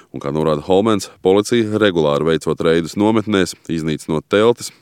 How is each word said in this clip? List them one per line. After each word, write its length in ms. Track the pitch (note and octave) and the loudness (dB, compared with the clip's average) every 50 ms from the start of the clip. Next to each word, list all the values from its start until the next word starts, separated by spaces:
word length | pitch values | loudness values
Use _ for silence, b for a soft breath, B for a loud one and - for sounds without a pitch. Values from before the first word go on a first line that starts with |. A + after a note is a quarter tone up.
| B B | B B
Un, 140 | B C2+ - | B -10 -8
kā 100 | C#2+ D2 | -6 -4
norāda 320 | D#2 D#2 D#2+ D2+ D2 D2+ | -2 0 0 -2 -2 0
Holmens, 460 | - F#2 F#2+ G#2 A2+ G#2+ G2 - - - _ | 0 2 2 2 2 0 0 -2 -8 -10 _
policija 560 | - F#2 F#2+ G#2 G#2 - B2 A#2+ A2 G#2+ G#2+ G#2 | 0 2 2 2 2 0 0 0 0 0 0 0
regulāri 460 | G#2+ G#2 F2 E2+ D2+ D2 C#2+ C#2+ D2+ E2 | 2 2 2 2 2 2 0 0 0 0
veicot 320 | D#2+ D2+ - E2 D2 - - | 0 0 0 -2 -4 0 0
reidus 320 | E2 E2 E2+ E2 D2+ - | 0 2 0 0 -2 -2
nometnēs, 560 | G2+ G#2 G#2+ A2+ A2 G2+ G#2+ G#2 F#2+ F2+ - - - _ - | 0 0 2 2 0 0 0 0 0 0 -2 -4 -10 _ -6
iznīcinot 560 | E2 E2 D#2 D#2+ D2+ D2 - - D#2+ D2+ - | -6 -4 -4 -4 -6 -6 -6 -6 -6 -6 -4
teltis, 460 | - - G2+ G#2+ A#2+ A#2+ - - - - _ | 0 0 2 2 2 2 -2 -4 -16 -16 _